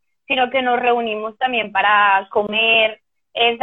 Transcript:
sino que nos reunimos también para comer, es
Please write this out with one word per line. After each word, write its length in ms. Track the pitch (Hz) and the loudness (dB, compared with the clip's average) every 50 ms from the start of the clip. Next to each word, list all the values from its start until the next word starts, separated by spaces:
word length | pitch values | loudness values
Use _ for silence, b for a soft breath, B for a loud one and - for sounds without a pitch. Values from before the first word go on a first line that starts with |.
| _ _ _ _ _ | _ _ _ _ _
sino 240 | - 269 254 254 240 | -6 -2 -2 -2 0
que 120 | 254 262 254 | 0 -2 0
nos 160 | 247 240 240 | 0 0 0
reunimos 560 | 247 240 240 240 233 220 214 214 214 226 214 - | 2 0 0 0 -2 -4 -6 -6 -8 -10 -8 -4
también 320 | 262 254 247 226 208 208 202 | -4 -4 -2 -2 -4 -4 -2
para 540 | 196 196 202 208 208 208 202 196 190 208 - | 0 2 2 4 4 4 4 2 0 0 -2
comer, 680 | - 220 208 208 214 220 226 226 226 226 220 220 214 - _ _ _ _ _ _ - | -2 -2 -2 -2 -2 -2 0 2 2 2 2 0 -2 -6 _ _ _ _ _ _ -4
es 240 | - 233 240 233 233 | -2 0 0 0 0